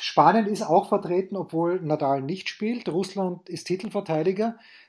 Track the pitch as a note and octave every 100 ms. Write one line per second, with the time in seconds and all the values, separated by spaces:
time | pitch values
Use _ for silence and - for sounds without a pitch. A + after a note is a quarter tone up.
0 | - - D3+ G#3+ G#3 G3+ A3 E3+ G3 G3+
1 | E3 F3+ F#3+ F#3+ E3 E3 E3+ F3+ D#3+ D3+
2 | C#3 C#3 C3+ F#3 - - G#3+ A#3+ - D#3+
3 | F#3+ G3+ F#3 F3 - E3 - F#3 G#3+ G3+
4 | G3+ D#3 E3 G3 A3+ A3 - -